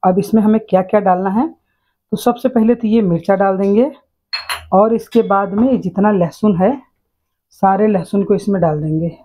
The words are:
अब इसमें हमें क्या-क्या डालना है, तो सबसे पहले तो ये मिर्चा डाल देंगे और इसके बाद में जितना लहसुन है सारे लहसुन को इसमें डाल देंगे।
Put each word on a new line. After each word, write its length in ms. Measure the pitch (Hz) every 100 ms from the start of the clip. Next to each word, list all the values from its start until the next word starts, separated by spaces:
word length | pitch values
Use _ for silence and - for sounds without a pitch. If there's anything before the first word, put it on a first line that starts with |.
अब 160 | 185 185
इसमें 220 | 196 220
हमें 180 | 214 220
क्या-क्या 380 | 214 185 185 208
डालना 280 | 190 180 190
है, 160 | 202 311
तो 680 | - _ _ _ _ _ 208
सबसे 320 | - 240 262
पहले 260 | 254 220 233
तो 120 | 220
ये 140 | 226
मिर्चा 320 | 196 170 - 190
डाल 200 | 196 190
देंगे 340 | 196 202 277 - _ _ _ - - - -
और 200 | 185 220 226
इसके 260 | - 233
बाद 300 | 190 196 196
में 260 | 202 254 233
जितना 300 | 180 196 208
लहसुन 440 | 202 170 - 214 175
है 140 | 190 277 _ _ _ _ _ _ _ _
सारे 240 | 196 190 214
लहसुन 360 | 196 170 202
को 120 | 202 190
इसमें 260 | 196 190
डाल 200 | 170 151
देंगे। 360 | 156 156 170 -